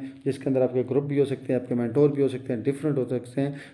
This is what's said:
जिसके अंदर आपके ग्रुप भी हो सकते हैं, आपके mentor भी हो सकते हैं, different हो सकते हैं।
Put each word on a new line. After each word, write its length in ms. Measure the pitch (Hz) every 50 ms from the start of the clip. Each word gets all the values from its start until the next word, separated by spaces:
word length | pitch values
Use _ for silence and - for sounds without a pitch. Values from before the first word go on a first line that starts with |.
| 135 - - - -
जिसके 200 | 139 123 - -
अंदर 160 | 135 131 131
आपके 220 | 127 123 123 127 117
ग्रुप 200 | - 123 143 147
भी 160 | 147 143 143
हो 60 | 135
सकते 280 | - 131 - - - 131
हैं, 80 | 123
आपके 140 | 127 - 123
mentor 360 | 123 120 117 110 143 147 143
भी 100 | 135 139
हो 60 | 139
सकते 260 | 127 123 110 - - 127
हैं, 100 | 110 110
different 340 | 139 139 - 156 151 139
हो 80 | 135 123
सकते 360 | - 131 120 - - - 143
हैं। 160 | 139 143 143 143 - -